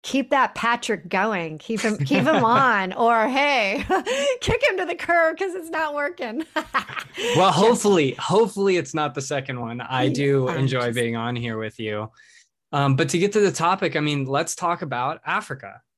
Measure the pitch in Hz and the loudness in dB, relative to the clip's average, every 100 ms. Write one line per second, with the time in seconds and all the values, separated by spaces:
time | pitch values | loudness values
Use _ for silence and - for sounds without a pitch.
0 | - 269 254 277 254 - 226 240 240 202 | -2 -2 0 2 2 0 -2 -2 -2 -6
1 | 170 190 214 196 165 156 - 220 220 208 | -2 -2 0 -2 -6 -10 -6 -2 -2 -2
2 | 135 277 277 311 226 247 269 208 190 190 | 0 2 4 4 4 4 4 2 -2 2
3 | 233 233 220 262 285 269 202 208 - 370 | 2 4 2 2 2 2 0 -2 -2 -2
4 | - 539 571 508 - 480 554 392 339 349 | 0 -2 0 0 -2 2 0 0 -4 -4
5 | - 339 320 330 381 370 330 330 311 294 | 0 2 2 0 -6 -6 -8 -4 -4 -4
6 | 285 349 247 233 320 311 - - - - | -6 -6 -8 -6 -6 -6 -4 -4 -4 -12
7 | - - 226 240 190 156 220 240 208 185 | -12 -6 0 4 4 6 4 4 4 4
8 | 139 - - 190 220 196 196 180 147 160 | 4 -2 0 2 2 2 2 2 0 -4
9 | 147 139 135 143 131 123 117 120 123 131 | -4 -4 -6 -6 -4 -8 -8 -8 -6 0
10 | 131 131 143 139 127 127 135 127 120 117 | 0 2 2 2 2 0 0 0 0 0
11 | 117 117 117 123 120 110 110 - 110 104 | -2 -2 -4 -4 -6 -6 -8 -6 -6 -4
12 | 110 _ - - _ _ _ 147 139 135 | -8 _ -20 -20 _ _ _ 0 2 2
13 | 156 175 196 214 196 - 170 190 175 151 | 2 2 2 4 2 2 0 0 0 0
14 | 151 143 135 139 165 - 175 170 160 123 | -2 -2 0 -2 -2 -4 -2 -2 -4 -4
15 | 131 165 151 190 208 135 101 104 _ | -4 -6 -4 -6 -6 -12 -14 -20 _